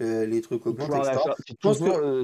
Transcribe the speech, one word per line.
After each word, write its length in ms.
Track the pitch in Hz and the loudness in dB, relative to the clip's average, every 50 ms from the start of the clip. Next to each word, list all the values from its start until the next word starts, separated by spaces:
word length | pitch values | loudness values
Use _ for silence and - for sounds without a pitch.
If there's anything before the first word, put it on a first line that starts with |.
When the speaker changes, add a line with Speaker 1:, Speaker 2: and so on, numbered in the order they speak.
Speaker 1:
euh, 240 | 117 113 113 113 110 | -4 -2 0 0 0
les 160 | 110 113 113 | 0 0 -2
trucs 240 | 113 - - 117 - | -2 -2 -6 -4 -2
Speaker 2:
Le 60 | 117 | -4
Speaker 1:
augmentent, 180 | 117 113 143 151 | -4 -2 -4 -2
Speaker 2:
pouvoir 140 | 147 139 139 | 0 0 0
Speaker 1:
et 100 | 135 127 | 0 0
cetera. 160 | 131 147 151 | 0 0 0
Speaker 2:
d'achat, 60 | 135 - - - | -2 -4 -8 -14
c'est 60 | 120 | -12
Speaker 1:
Je 40 | - | 0
pense 160 | - 202 214 135 | 2 2 2 4
Speaker 2:
toujours, 200 | 165 190 190 160 | 2 2 2 2
Speaker 1:
que 60 | 147 | 2
Speaker 2:
euh, 200 | 143 135 131 | 0 0 0